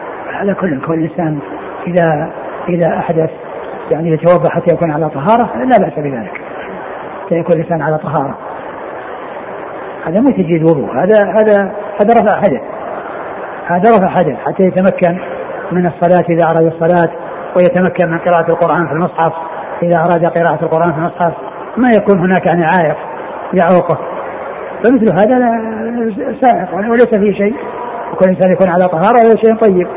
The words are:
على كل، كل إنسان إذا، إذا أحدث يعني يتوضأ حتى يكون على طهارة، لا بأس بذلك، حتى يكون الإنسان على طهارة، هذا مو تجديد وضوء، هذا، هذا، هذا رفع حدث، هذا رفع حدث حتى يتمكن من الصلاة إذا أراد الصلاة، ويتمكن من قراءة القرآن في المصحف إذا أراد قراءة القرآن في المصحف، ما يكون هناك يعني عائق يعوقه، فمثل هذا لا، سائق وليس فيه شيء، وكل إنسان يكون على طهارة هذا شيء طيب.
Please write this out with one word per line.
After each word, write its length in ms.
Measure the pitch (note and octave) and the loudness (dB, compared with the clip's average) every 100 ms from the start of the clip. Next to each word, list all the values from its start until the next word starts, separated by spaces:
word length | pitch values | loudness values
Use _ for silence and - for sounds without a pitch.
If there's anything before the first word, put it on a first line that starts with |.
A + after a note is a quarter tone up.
| - - - | -12 -12 -10
على 200 | - G3 | -4 -2
كل، 280 | F#3 F#3 C3 | -2 -2 -4
كل 120 | D#3+ | -2
إنسان 460 | E3 D#3+ - D#3+ D3 - - - - F3 | -2 -2 -2 -4 -4 -8 -12 -12 -10 -2
إذا، 420 | F3 E3 D3+ E3 - - - - | 2 2 0 -4 -8 -12 -8 -4
إذا 280 | F3 D#3+ - | 0 0 0
أحدث 320 | - D#3+ D#3+ - - - - - - | -2 0 -2 -4 -14 -12 -12 -12 -4
يعني 200 | D3+ E3 | -2 0
يتوضأ 380 | D#3 E3+ F3 D#3 | 2 4 4 2
حتى 240 | E3+ E3+ | 0 0
يكون 180 | E3 E3 | 0 0
على 180 | D3+ D#3 | 0 -4
طهارة، 400 | - E3+ A#3 A3+ A3 | -2 2 2 2 -2
لا 220 | B3+ A3+ | 2 4
بأس 160 | F3 D#3 | 2 -2
بذلك، 440 | C#3+ B2 G2 - - - G2 F#2+ - - - - - | -6 -6 -8 -12 -12 -12 -12 -12 -12 -12 -12 -12 -4
حتى 100 | E3+ | -2
يكون 200 | E3+ E3 | 0 0
الإنسان 260 | D#3+ D#3+ | 0 -2
على 160 | D3 D#3 | -2 -2
طهارة، 400 | D#3+ D3 C#3 - - - - - - - - - - - - - - - - - D#3 | -2 -4 -4 -8 -12 -12 -12 -12 -12 -12 -12 -12 -12 -12 -12 -12 -12 -12 -12 -10 -2
هذا 140 | F#3+ | 2
مو 80 | C#4 | 2
تجديد 340 | F#3+ E3 E3 | 2 0 2
وضوء، 280 | D#3+ D3 G2+ | 4 2 0
هذا، 260 | B2 F#3 G#3+ F#3+ | -2 4 4 4
هذا، 460 | A3 G#3+ G3+ F#3+ - - - | 2 4 4 2 -6 -8 0
هذا 200 | G3+ A#3 | 4 4
رفع 140 | G3+ D#3+ | 4 2
حدث، 260 | F#3+ A#2+ - - - - - - - - - - - | 0 0 -6 -10 -10 -10 -10 -12 -12 -12 -12 -12 -4
هذا 300 | F3 A3 G#3+ | 2 4 4
رفع 100 | F#3 | 4
حدث 300 | F#3 D#3 A#2+ D3 | 2 0 -2 -4
حتى 180 | D3 | 0
يتمكن 560 | F#3 F3+ F#3 - F3 F3+ - - - - - | 2 4 2 2 0 0 -8 -10 -10 -10 -4
من 140 | F3 F3 | 0 -2
الصلاة 400 | - E3+ F3+ E3+ | 0 2 4 2
إذا 160 | E3 D#3+ | 2 2
أراد 280 | E3 E3 | 4 2
الصلاة، 400 | E3 E3 F3 E3 - - - - F3+ | 2 2 2 2 -2 -12 -12 -2 2
ويتمكن 540 | F3 F3+ F3+ F3+ E3+ | 4 4 0 0 0
من 60 | E3 | 0
قراءة 340 | F3+ E3+ D#3+ | 2 2 2
القرآن 360 | E3 E3 D#3+ D#3 | 0 2 0 0
في 60 | |
المصحف 400 | D#3 F3+ - E3 - - - - - | -2 -2 0 -2 -2 -10 -10 -10 -4
إذا 140 | F3 E3+ | 0 2
أراد 280 | F3 E3+ E3+ | 2 2 2
قراءة 380 | E3+ E3+ D#3 | 2 0 0
القرآن 300 | E3 E3 E3+ | 0 0 0
في 40 | D3+ | 0
المصحف، 360 | E3+ - E3+ - - - - A3 | -4 -2 -2 -2 -12 -14 -8 0
ما 120 | B3 | 4
يكون 300 | G#3+ - F#3+ | 4 4 2
هناك 260 | F#3 F#3 F3 | 4 2 2
يعني 200 | F3 D#3+ | 2 2
عائق 320 | F3+ D3+ D3+ - - - - - | 2 2 -2 -8 -12 -12 -10 -2
يعوقه، 440 | F#3 E3 F3+ - D3+ - - - - - - - - | 2 4 4 2 -2 -4 -8 -10 -10 -12 -10 -10 0
فمثل 300 | A3 C4 G#3+ E3 | 2 4 4 4
هذا 200 | G#3+ B3+ | 4 4
لا، 200 | A#3+ A3+ A3+ A3 A3+ A#3+ A3+ G3+ C#4 - | 2 0 -4 -6 -6 -4 -4 -4 -6 2
سائق 320 | B3 - F3+ | 2 2 -2
وليس 460 | E3+ A3 A#3 A3+ G#3 | -4 0 4 4 4
فيه 140 | G#3 | 2
شيء، 220 | F#3+ G3+ C#4 - - - - - | 2 0 -2 -8 -10 -10 -10 -8
وكل 140 | - F#3 | 2 2
إنسان 220 | F#3 F#3 | 4 2
يكون 180 | F3 F#3 | 4 4
على 180 | F3+ F3+ | 4 2
طهارة 300 | E3 G3+ B3 | 2 4 6
هذا 180 | A3+ - | 6 6
شيء 200 | A3 A3 | 4 4
طيب. 320 | A3 F3+ F3 | 4 4 0